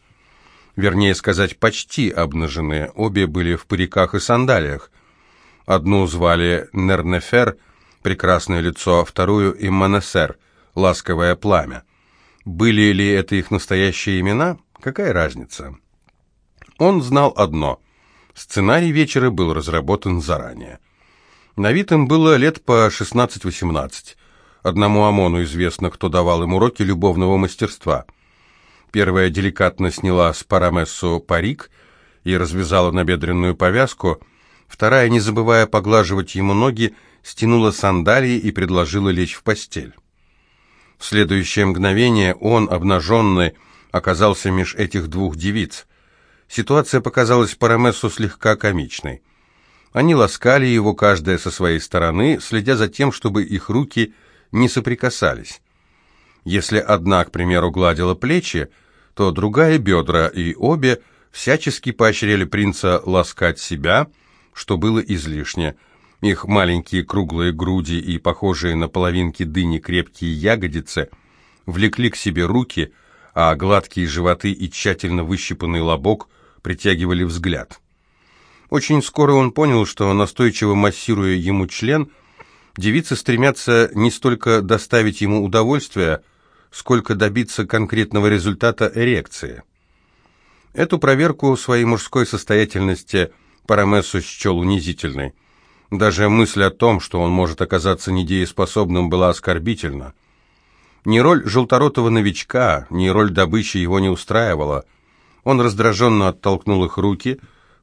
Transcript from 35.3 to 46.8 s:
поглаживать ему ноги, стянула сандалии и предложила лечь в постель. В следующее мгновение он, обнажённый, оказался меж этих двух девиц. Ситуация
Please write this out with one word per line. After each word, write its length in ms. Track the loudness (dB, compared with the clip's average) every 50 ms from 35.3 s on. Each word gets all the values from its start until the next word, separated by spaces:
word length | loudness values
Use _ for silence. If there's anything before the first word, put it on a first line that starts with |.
| 0 0 2 4 4 4 4
поглаживать 680 | 2 0 0 2 4 4 4 4 2 0 -4 -4 -4 -4
ему 200 | -2 0 0 2
ноги, 400 | 2 2 0 0 0 -2 -4 -4 -8 _ _ _ _
стянула 500 | -20 -18 -6 -2 2 4 4 4 4 2
сандалии 640 | 2 0 0 0 2 2 2 4 4 4 2 0 0 -2
и 140 | -2 -2
предложила 580 | -2 -2 -2 0 0 0 0 0 -2 -2 0 0
лечь 240 | 0 0 -2 -4 -6
в 80 | -6
постель. 520 | -4 -4 -4 -4 -6 -12 -12 -12 -12 -14 -18 _ _ _ _ _ _ _ _ _ _ _ _ _ _ _ _ _ _ _ _ -18
В 60 | -8
следующее 640 | -2 0 2 2 2 2 0 -2 -2 0 0 0
мгновение 680 | 2 2 0 0 2 2 4 4 4 4 2 2 2 0
он, 340 | 0 0 2 2 2 2 0
обнажённый, 840 | -2 0 0 0 0 0 2 2 2 2 2 2 2 2 2 0 -2 _ _ _ _ -20 _ _
оказался 600 | -6 -4 -2 -2 0 2 2 2 2 0 -2 -2
меж 240 | 0 0 -2 -2 -4
этих 340 | -4 -4 -4 -4 -6 -6 -4
двух 280 | -4 -4 -4 -4 -4
девиц. 500 | -4 -4 -4 -2 -4 -4 -6 -8 -16 -20 _ _ _ _ _ _ _ _ _ _ _ _ -10
Ситуация 520 | -8 -6 -2 0 0 0